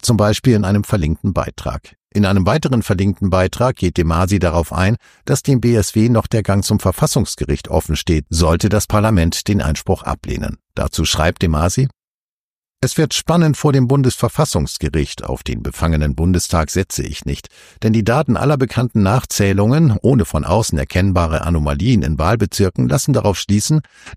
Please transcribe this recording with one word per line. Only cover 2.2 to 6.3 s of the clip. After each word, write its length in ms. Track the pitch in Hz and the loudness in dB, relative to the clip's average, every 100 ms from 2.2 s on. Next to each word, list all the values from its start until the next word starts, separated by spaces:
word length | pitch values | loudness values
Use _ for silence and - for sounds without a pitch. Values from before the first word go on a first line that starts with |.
einem 220 | 98 98 87 | 2 2 2
weiteren 380 | 151 147 120 | 0 0 0
verlinkten 460 | - 95 101 - 98 | 0 0 0 0 0
Beitrag 440 | 92 95 - - - | 2 0 0 -2 0
geht 200 | 90 - | -2 0
De 80 | |
Masi 340 | 82 82 90 101 | 0 0 2 2
darauf 340 | 85 82 80 | 2 0 -2
ein, 240 | 80 95 120 - _ | 0 0 0 -6 _
dass 180 | - 139 | -2 -2
dem 180 | - 131 | 2 0
B 140 | 120 | 2
S 220 | 113 95 110 | 2 0 2
W 120 | 117 | 2
noch 200 | 113 | 2
der 160 | - | 0